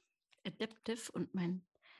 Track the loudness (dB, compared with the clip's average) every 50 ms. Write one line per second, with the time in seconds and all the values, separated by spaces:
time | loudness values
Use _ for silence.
0 | _ _ _ _ _ _ -14 _ -6 -4 -2 -2 -2 -4 -4 -6 -4 -2 -2 -2
1 | -4 -4 -2 -2 -2 0 2 2 2 2 2 0 -4 _ _ _ _ -20 -20 -20